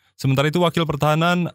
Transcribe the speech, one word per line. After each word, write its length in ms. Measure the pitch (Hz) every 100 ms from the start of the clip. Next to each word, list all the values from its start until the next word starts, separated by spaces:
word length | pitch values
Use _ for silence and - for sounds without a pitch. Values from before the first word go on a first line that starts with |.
| _
Sementara 380 | - 135 135 151
itu, 100 | 175
Wakil 240 | 170 170 160
Pertahanan 640 | 147 151 156 170 175 170